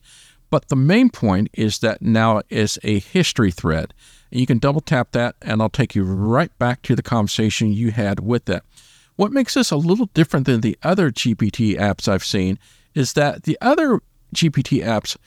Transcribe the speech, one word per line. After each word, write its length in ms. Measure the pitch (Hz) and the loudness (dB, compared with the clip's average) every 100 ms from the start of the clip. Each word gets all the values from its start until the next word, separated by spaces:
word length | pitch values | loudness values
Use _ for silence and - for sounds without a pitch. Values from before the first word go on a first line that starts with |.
| _ - - _ - | _ -20 -20 _ -4
But 200 | 135 - | -4 0
the 80 | 135 | 0
main 320 | 143 220 254 | 4 4 4
point 400 | - 107 92 - | 2 0 0 0
is 260 | - 107 - | -2 -2 -2
that 220 | 113 - | -2 -2
now 400 | 117 110 113 107 - | 0 2 2 0 -2
it's 300 | - 104 - | -2 -2 -2
a 160 | 107 101 | -2 -2
history 520 | - 185 170 - 101 | 0 0 0 2 0
thread. 420 | - 82 80 - - - - - | 0 -2 -2 -4 -12 -20 -20 -8
And 80 | 123 | -2
you 60 | 127 | 0
can 140 | 117 | 2
double 200 | 143 151 | 0 0
tap 320 | - 135 117 | 0 -2 0
that, 240 | 120 120 - | -2 -2 -4
and 200 | - 110 | -4 -2
I'll 80 | 110 | 0
take 240 | - 117 | 0 -2
you 100 | 104 | 0
right 540 | 95 95 104 127 170 - | -2 -2 0 0 0 -2
back 240 | 123 123 | -4 -2
to 120 | - 113 | -2 -2
the 80 | |
conversation 720 | - 117 98 - 110 - 110 | 0 -2 0 0 0 0 0
you 180 | 104 117 | 0 -2
had 300 | 117 101 95 | -2 -2 -2
with 280 | 98 120 - | -2 -2 -2
it. 140 | 87 - _ - _ _ - | -6 -8 _ -20 _ _ -2
What 140 | 208 | 0
makes 220 | 277 240 277 | 0 0 0
this 140 | - | 0
a 60 | 147 | 0
little 300 | 165 214 226 | 0 0 0
different 320 | - 165 147 131 | 0 0 0 0
than 160 | 117 | 0
the 180 | 113 - | 0 -2
other 300 | 156 196 156 | 0 2 0
G 240 | - 123 107 | 0 -2 0
P 160 | 104 | -2
T 240 | - 107 87 | 0 0 0
apps 320 | 104 92 - | -2 -2 0
I've 160 | 95 | 0
seen 340 | - 101 92 98 _ _ _ 151 | 0 -2 0 -2 _ _ _ -4
is 160 | 123 | -2
that 300 | 156 143 - | 0 0 -2
the 140 | - - | -4 0
other 400 | 240 330 294 214 - _ - | 2 2 2 0 -4 _ -12
G 180 | - 160 | 0 0
P 140 | 139 | 0
T 160 | - 127 | 0 0
apps 380 | 113 107 - - | 0 -2 -4 -10